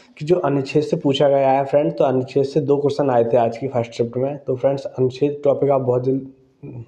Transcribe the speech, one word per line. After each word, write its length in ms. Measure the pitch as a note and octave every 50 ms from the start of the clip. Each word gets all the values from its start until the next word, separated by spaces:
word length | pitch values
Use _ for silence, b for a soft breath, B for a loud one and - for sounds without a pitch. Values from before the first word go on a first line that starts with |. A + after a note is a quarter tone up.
| B B B -
कि 80 | D3+
जो 100 | D3 F3+ F3
अनुच्छेद 460 | E3+ C#3 C#3+ C#3+ B2+ - - D3+ D3+
से 140 | - E3+ E3
पूछा 300 | - C#3+ C3 D3+ D3+ C#3
गया 200 | C#3 C#3 C3+ C3+
है 140 | C3+ C#3 C#3+
friends, 300 | C#3 - C#3+ D3+ E3 D#3+ -
तो 60 | D#3
अनुच्छेद 400 | C3+ B2+ C3 B2+ - - C#3 C#3
से 160 | C#3 - D#3+
दो 140 | C#3 C3+ C#3+ C#3
question 320 | C#3+ C#3 - - C#3+ C3+
आए 140 | B2 A#2+ A#2
थे 120 | A2+ B2 B2
आज 200 | A2+ A#2 A#2 -
की 100 | C3+ B2
first 240 | - A#2+ A#2 -
शिफ्ट 260 | - - A#2+ A#2 A#2+ B2
में। 200 | C3 C#3 C#3+ C#3
तो 160 | - - C3
friends, 300 | B2+ - C3+ C#3 C#3 - -
अनुच्छेद 520 | - - B2+ B2+ B2+ - C#3+ D3 C#3+ C#3+ -
topic 260 | C#3 B2+ - C#3+ C#3
आप 100 | C#3 C3
बहुत 220 | B2+ B2 B2 B2+ B2
जल्द 800 | C3 C3 C3+ C3 - - _ _ _ _ _ - C#3 C3 A#2+ A2+